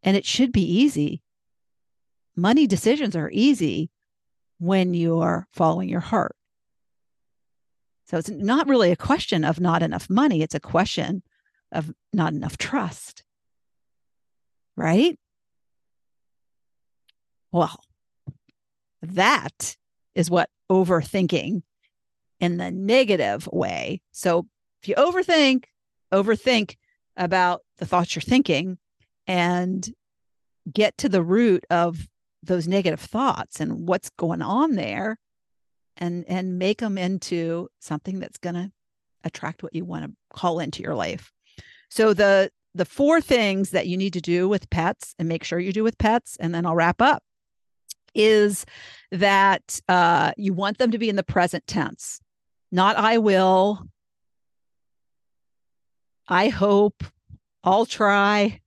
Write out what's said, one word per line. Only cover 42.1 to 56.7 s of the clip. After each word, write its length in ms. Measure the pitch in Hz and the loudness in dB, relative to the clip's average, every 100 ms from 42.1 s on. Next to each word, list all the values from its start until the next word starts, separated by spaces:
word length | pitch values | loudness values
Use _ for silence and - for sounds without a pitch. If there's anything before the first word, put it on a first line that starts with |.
the, 360 | 202 202 196 196 _ _ | 4 4 4 2 _ _
the 100 | 180 | -6
four 360 | 180 - 285 330 | -6 0 4 4
things 500 | - 247 208 190 196 | 4 2 2 0 0
that 160 | 190 185 | -2 -2
you 80 | 185 | -2
need 160 | 196 | -2
to 80 | 175 | -4
do 280 | 156 175 185 | -2 0 2
with 220 | 202 - | -2 -2
pets 440 | 175 165 - - - | -2 -2 -4 -14 -8
and 100 | 165 | -6
make 140 | 165 | -4
sure 160 | - 175 | -4 -6
you 140 | 185 | -4
do 100 | 196 | -2
with 160 | 220 - | -2 0
pets, 380 | 214 240 - - | 0 0 -2 -8
and 160 | 170 | -6
then 120 | 170 175 | -4 -2
I'll 100 | 170 | 2
wrap 240 | 170 180 | 2 2
up, 220 | 254 285 _ _ _ _ _ _ _ - _ | 2 2 _ _ _ _ _ _ _ -20 _
is 500 | - 214 214 208 196 - - - - _ | 2 4 6 4 0 -12 -20 -20 -20 _
that, 720 | 180 202 196 196 185 - - - | 0 2 4 4 2 -4 -10 0
uh, 440 | 180 170 170 156 - | 2 4 4 0 -2
you 160 | 196 | -4
want 260 | 180 196 - | -2 -4 0
them 120 | 254 | 0
to 80 | 220 | 0
be 100 | 226 | -2
in 80 | 202 | -4
the 60 | |
present 440 | 185 190 175 170 - | -2 0 0 -2 -6
tense, 540 | - - - - - _ _ _ _ _ | -4 -4 -8 -16 -18 _ _ _ _ _
not 260 | 180 190 - | 2 2 4
"I 220 | 220 233 | 2 4
will," 680 | 214 190 185 185 196 208 - _ _ _ _ _ _ _ _ _ _ _ _ _ _ _ _ _ _ _ _ _ _ _ - | 4 4 4 4 2 -2 -10 _ _ _ _ _ _ _ _ _ _ _ _ _ _ _ _ _ _ _ _ _ _ _ -4
"I 200 | 180 220 | 0 0
hope," 560 | 202 202 | 0 2